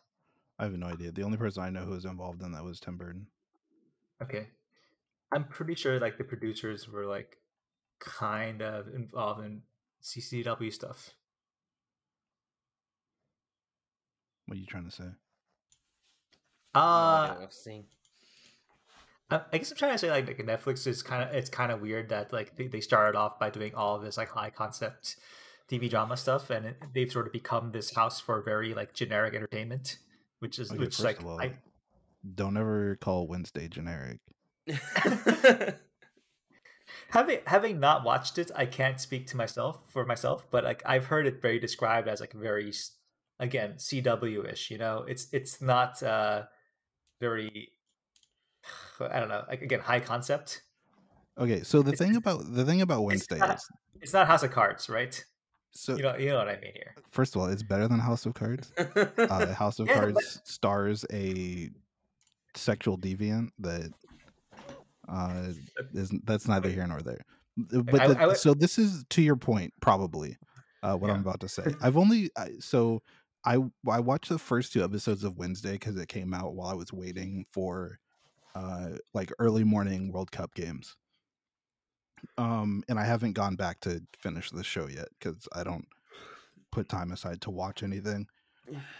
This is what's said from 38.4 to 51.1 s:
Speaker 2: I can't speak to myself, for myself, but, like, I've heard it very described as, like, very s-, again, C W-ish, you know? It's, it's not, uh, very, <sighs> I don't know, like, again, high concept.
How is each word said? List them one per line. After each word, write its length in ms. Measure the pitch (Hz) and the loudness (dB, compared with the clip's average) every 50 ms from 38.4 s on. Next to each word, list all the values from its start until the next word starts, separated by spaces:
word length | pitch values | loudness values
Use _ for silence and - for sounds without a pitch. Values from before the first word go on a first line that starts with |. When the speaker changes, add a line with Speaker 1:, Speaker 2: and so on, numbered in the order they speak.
| 170 - - | -4 -4 0
Speaker 2:
I 100 | - 131 | -2 -2
can't 340 | 131 - - 131 131 131 131 | -2 0 0 0 0 0 -2
speak 280 | - - 135 127 131 - | -6 -6 -6 -8 -6 -6
to 100 | - 123 | -4 -4
myself, 460 | 113 107 - 120 120 147 156 - - - | -4 -4 -2 -2 -4 -4 -4 -6 -14 -6
for 140 | - 135 120 | -4 -4 0
myself, 440 | 120 120 - - 127 143 - - - | 0 -2 0 0 0 -2 -2 -4 0
but, 140 | - 120 - | 0 2 2
like, 180 | 123 123 - - | 2 -2 -2 0
I've 200 | - 131 131 127 | 2 2 2 2
heard 220 | - 156 156 147 135 | 2 0 2 2 2
it 140 | 127 - | 0 0
very 180 | - 117 117 117 | 0 0 0 2
described 480 | 120 113 - - 120 113 113 117 107 110 | -2 -4 -4 -2 0 2 2 2 2 0
as, 120 | 107 104 | -4 -6
like, 140 | - - - | -8 -12 -12
very 360 | 107 107 110 104 104 107 104 | -8 -4 -2 -2 -2 -2 -4
s-, 280 | 101 - - - - _ _ _ _ _ _ _ _ - | -8 -10 -10 -10 -14 _ _ _ _ _ _ _ _ -6
again, 380 | 127 123 135 123 107 101 - - | -6 -2 -2 -2 -2 -2 -6 -8
C 240 | - - 139 131 | -8 -4 -4 0
W-ish, 720 | 123 123 117 - 123 113 107 104 - 107 - - - - | 2 2 2 2 0 -4 -4 -4 -6 -6 -8 -8 -8 -8
you 60 | 113 104 | -8 -4
know? 280 | 113 110 110 113 - - | -4 -4 -4 -4 -6 -6
It's, 200 | 127 - - - | -8 -8 -8 -4
it's 280 | - 131 131 - - - | -4 -4 -4 -4 -10 -4
not, 420 | 135 131 123 127 123 123 - - 131 | 2 4 4 4 4 2 -2 -4 -2
uh, 400 | 117 110 110 107 104 104 104 107 - _ _ _ _ _ _ _ _ _ _ _ _ _ - | 0 2 2 2 2 0 0 -4 -8 _ _ _ _ _ _ _ _ _ _ _ _ _ -4
very, 500 | 120 117 113 110 110 107 107 107 - - _ _ _ _ _ _ _ _ _ _ _ _ _ _ | -4 -2 -2 -2 -6 -8 -10 -12 -16 -16 _ _ _ _ _ _ _ _ _ _ _ _ _ _
<sighs> 600 | _ _ _ _ _ - - - - - - - | _ _ _ _ _ -18 -16 -16 -16 -18 -10 -8
I 200 | 131 123 127 123 | -6 -2 -2 -2
don't 100 | 117 107 | -2 -2
know, 140 | 104 104 - - | -4 -6 -6 -6
like, 160 | 131 131 143 | -8 -8 -4
again, 160 | 131 131 107 | -2 -2 -2
high 200 | - - 123 120 | 2 2 2 2
concept. 600 | 120 - 117 123 127 - 139 - - - - - _ _ _ _ _ _ _ _ _ _ | 2 -2 -4 -4 -2 -2 -2 -4 -2 -8 -14 -14 _ _ _ _ _ _ _ _ _ _